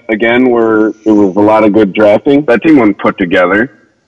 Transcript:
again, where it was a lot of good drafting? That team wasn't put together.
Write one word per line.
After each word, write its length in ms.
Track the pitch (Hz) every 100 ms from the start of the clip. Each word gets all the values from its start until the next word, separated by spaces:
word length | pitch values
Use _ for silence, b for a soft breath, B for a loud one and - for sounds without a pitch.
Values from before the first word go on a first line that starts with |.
| -
again, 400 | 110 113 120 127
where 400 | 120 113 107 107
it 160 | - 110
was 300 | 104 98 90
a 40 |
lot 240 | 107 110
of 100 | 107
good 200 | 101 104
drafting? 500 | 87 104 107 147 143 151
That 180 | -
team 140 | 165 147
wasn't 220 | 110 98
put 180 | 110 101
together. 720 | 90 92 90 101 135 - _ _